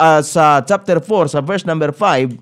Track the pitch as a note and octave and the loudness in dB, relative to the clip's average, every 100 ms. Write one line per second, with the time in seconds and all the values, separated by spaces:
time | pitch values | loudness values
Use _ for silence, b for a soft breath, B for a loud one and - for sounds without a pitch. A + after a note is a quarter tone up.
0 | E3 D#3 D3 F3 D3+ C#3+ C3 G3 G3 E3+ | 2 2 0 2 2 2 0 -4 -2 -4
1 | - G#3+ D3+ D3 C#3 G3 F3 D#3+ D3 C#3+ | -2 -2 0 -2 -4 -6 -4 -4 -4 -2
2 | G3+ C3+ C3 A2+ | 0 0 -2 -6